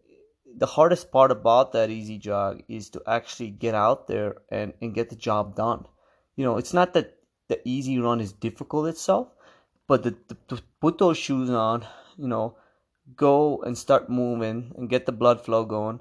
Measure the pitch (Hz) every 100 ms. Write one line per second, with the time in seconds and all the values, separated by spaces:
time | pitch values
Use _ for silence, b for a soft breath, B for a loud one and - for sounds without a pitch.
0 | _ _ _ _ _ 117 - - 165 175
1 | - 131 131 110 113 120 135 117 110 110
2 | 107 107 104 101 101 - - 113 98 -
3 | - 117 - - 113 101 117 107 107 139
4 | - 104 104 - - 104 104 - 117 107
5 | 117 113 120 104 101 98 113 113 - _
6 | _ _ _ - 131 113 123 180 180 175
7 | 135 _ _ _ - 117 123 131 131 127
8 | 120 117 104 98 117 - 139 147 156 160
9 | - 196 254 _ b b b _ - 131
10 | 120 - - - - 120 - _ 156 160
11 | 185 160 - 131 127 120 110 113 107 B
12 | B B 135 110 113 - b b b _
13 | _ 127 143 143 151 139 - 120 - 135
14 | - 123 123 117 113 113 120 - 120 127
15 | 135 113 123 117 - 113 110 107 107 117